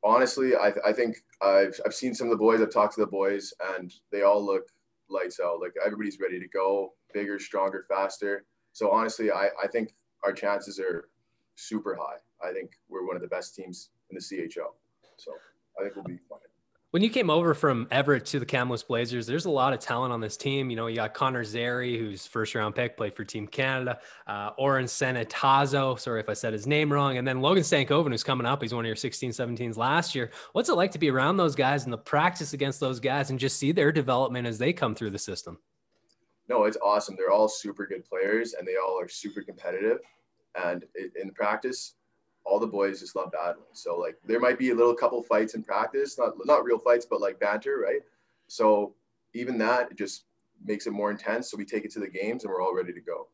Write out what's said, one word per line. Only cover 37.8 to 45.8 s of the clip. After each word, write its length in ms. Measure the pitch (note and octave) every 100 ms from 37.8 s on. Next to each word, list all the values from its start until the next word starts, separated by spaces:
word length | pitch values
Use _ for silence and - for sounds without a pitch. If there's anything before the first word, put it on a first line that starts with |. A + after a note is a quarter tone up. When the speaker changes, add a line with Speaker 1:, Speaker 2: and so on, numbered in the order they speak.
| G2
Speaker 1:
good 160 | F#2
players, 500 | - F#2 G2 A2 A#2
and 140 | - F#2
they 80 | F#2+
all 240 | F#2+ F#2
are 80 | F2+
super 340 | - G#2 G2+
competitive. 560 | - F2+ F2 F2+ G#2+ B2+ - _ _ _ _ -
And 220 | F2 F2 - F2+
i-, 240 | G2+ -
in 100 | F#2+
practice, 600 | - G#2 A2 C3 C3 - _ _ _ _ _
all 160 | G2 G2+
the 60 | A2+
boys 340 | G2+ G2 F#2+
just 140 | F2+ F#2+
love 160 | F2+
battling. 360 | E2 F2 F2 -
So, 260 | - F2+ E2+
like, 180 | E2+ - -
there 140 | A2+
might 180 | B2 B2
be 140 | B2+
a 20 |
little 220 | A#2 A#2+ A#2+
couple 260 | B2 A#2+
fights 320 | A2+ G#2+ A2
in 80 | A2+
practice, 560 | A2 G2+